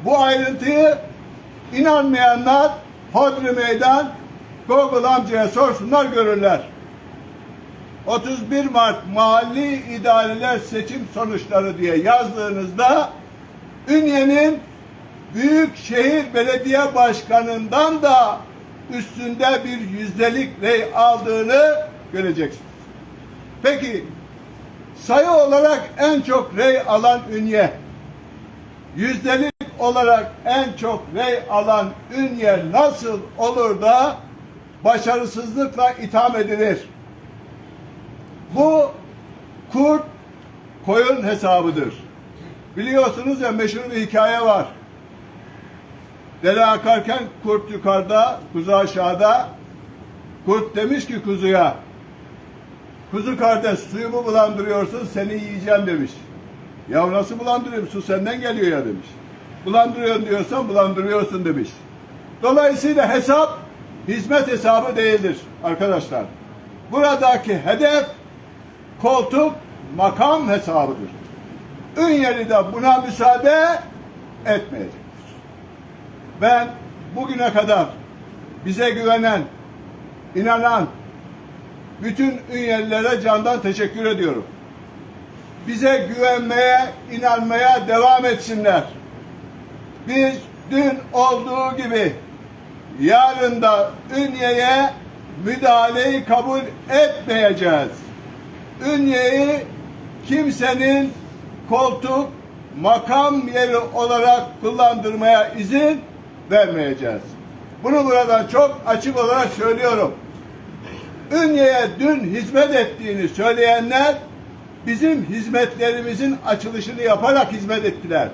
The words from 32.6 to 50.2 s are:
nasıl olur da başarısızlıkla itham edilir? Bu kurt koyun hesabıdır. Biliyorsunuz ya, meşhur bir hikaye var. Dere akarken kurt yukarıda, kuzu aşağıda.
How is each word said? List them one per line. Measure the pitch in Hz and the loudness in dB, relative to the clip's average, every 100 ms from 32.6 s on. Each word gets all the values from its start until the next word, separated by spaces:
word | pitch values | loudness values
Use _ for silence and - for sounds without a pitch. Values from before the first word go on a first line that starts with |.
| 165 | 2
nasıl | 208 294 277 233 208 - - | 2 2 2 -8 -8 -10 -4
olur | 233 247 233 190 | -2 0 0 2
da | 214 247 285 - - - - - - - | 4 4 2 -2 -16 -20 -20 -20 -20 -2
başarısızlıkla | 208 226 226 240 233 196 233 233 277 233 247 | 0 0 0 -2 -4 -10 -8 -4 -4 2 0
itham | 247 226 226 240 233 | 0 -2 0 2 0
edilir? | 208 208 214 185 - - - - - - - - - - - - - - - - - | -4 -2 -2 -2 -8 -20 -20 -20 -20 -20 -20 -20 -20 -20 -20 -20 -20 -20 -20 -20 -10
Bu | 208 302 311 285 - - - - - - - - | 2 4 4 0 -4 -20 -20 -20 -20 -20 -20 -10
kurt | 262 285 302 302 - - - - - - - - | 0 2 2 -2 -16 -20 -20 -20 -20 -20 -14 -2
koyun | 214 254 262 | 2 2 0
hesabıdır. | 202 208 196 180 170 151 123 - - - - - - - - 180 | -2 -2 2 2 2 -2 -6 -8 -20 -20 -20 -20 -20 -20 -14 -8
Biliyorsunuz | 240 269 254 - 262 269 | -2 2 2 -2 -6 -4
ya, | 247 | -4
meşhur | 220 214 226 247 | -2 -4 -4 -8
bir | 233 214 | -8 -2
hikaye | 220 220 233 | 2 2 2
var. | 226 196 143 - - - - - - - - - - - - - - - - - | 2 2 0 -12 -20 -20 -20 -20 -20 -20 -20 -20 -20 -20 -20 -20 -20 -20 -20 -4
Dere | 175 208 | 0 4
akarken | 226 214 220 226 220 254 220 - | 4 2 2 0 2 -6 -6 -10
kurt | 214 208 208 | -2 -2 -2
yukarıda, | 208 196 196 185 214 - 359 - | -6 -2 -2 2 2 2 -2 -8
kuzu | 165 170 | -8 0
aşağıda. | 196 190 185 180 180 214 247 - - - - - - - - | 2 2 -2 -2 2 2 2 0 -10 -20 -20 -20 -20 -20 -20